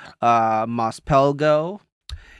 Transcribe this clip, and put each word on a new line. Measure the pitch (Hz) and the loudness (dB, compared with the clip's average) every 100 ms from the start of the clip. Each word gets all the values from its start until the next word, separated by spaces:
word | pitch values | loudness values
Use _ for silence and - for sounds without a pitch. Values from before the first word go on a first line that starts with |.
| - - | -20 -2
uh, | 117 117 113 110 113 | 2 2 2 -2 -2
Mos | 117 113 - | -4 -4 -6
Pelgo, | - 139 139 143 151 151 165 202 _ _ - - - | 0 2 2 2 0 0 -2 -10 _ _ -18 -18 -18